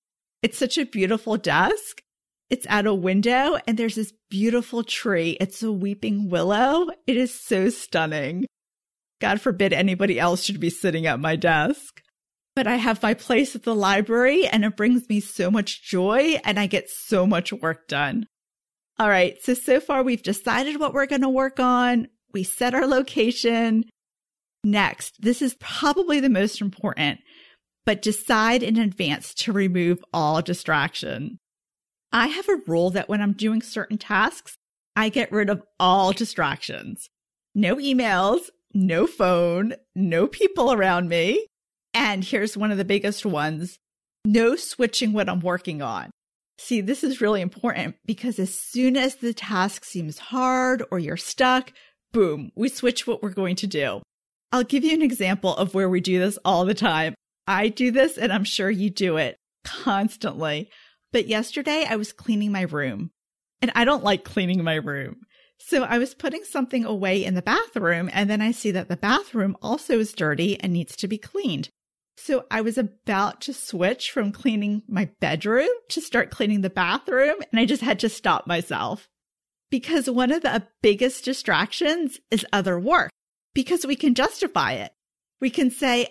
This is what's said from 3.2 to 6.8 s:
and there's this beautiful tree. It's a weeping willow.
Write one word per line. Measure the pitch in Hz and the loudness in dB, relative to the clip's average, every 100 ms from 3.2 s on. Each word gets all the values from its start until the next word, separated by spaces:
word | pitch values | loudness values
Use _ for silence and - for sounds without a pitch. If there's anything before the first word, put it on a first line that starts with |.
| 226 254 285 - - | 4 2 2 0 -2
and | 226 | -2
there's | 226 220 | -2 -4
this | 208 - _ | -6 -10 _
beautiful | 196 220 240 233 233 | -2 2 0 0 -4
tree. | 226 - 214 180 165 - | -4 -4 0 0 0 0
It's | 196 - | -4 -2
a | 226 | -4
weeping | 202 196 202 214 202 196 | -2 -4 -4 -2 -2 0
willow. | 170 175 208 262 330 | 0 2 2 4 2